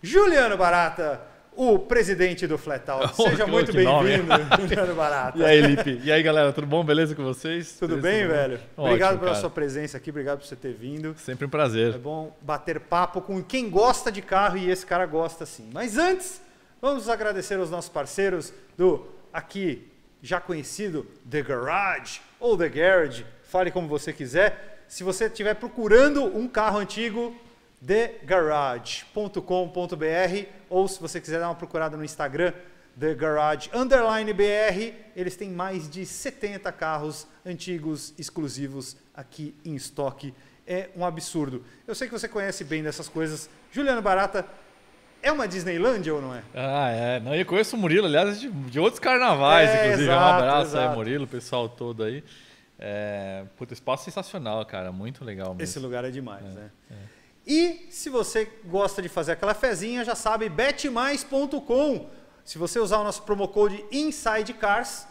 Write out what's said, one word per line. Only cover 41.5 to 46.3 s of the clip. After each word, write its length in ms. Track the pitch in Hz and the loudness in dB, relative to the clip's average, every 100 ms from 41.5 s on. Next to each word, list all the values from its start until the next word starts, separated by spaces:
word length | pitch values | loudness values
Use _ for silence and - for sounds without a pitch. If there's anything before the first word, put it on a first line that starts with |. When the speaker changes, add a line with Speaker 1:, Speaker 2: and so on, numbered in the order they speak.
| 127 - - - | -6 -14 -20 -12
Speaker 1:
Eu 80 | |
sei 140 | 208 254 | -8 -8
que 100 | 233 | -8
você 80 | 214 | -6
conhece 380 | 214 196 - | -4 -4 -6
bem 180 | 151 160 | -6 -4
dessas 240 | 151 147 156 | -4 -8 -10
coisas. 400 | 160 160 156 - - - | -4 -4 -6 -12 -20 -12
Juliano 320 | - 277 247 | -2 0 2
Barata, 420 | 202 190 196 196 175 - - _ _ _ _ _ | 2 2 2 -2 -6 -14 -20 _ _ _ _ _
é 100 | 269 | 0
uma 160 | 302 220 | 0 -2
Disneylândia 640 | 185 175 170 220 233 160 | -4 -4 0 2 2 -2
ou 80 | 151 | -4
não 100 | 135 | -4